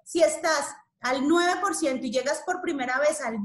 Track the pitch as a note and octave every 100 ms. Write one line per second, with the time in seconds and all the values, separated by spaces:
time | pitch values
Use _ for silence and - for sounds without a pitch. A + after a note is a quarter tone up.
0 | - E4 D#4 - E4 D4+ C#4 - - _
1 | B3 C4+ C#4 E4+ F4 F4+ G4 D#4+ D#4+ B3
2 | B3+ B3+ B3+ D4+ - F4+ E4 C#4+ B3 C4
3 | D4 D#4 B3 A3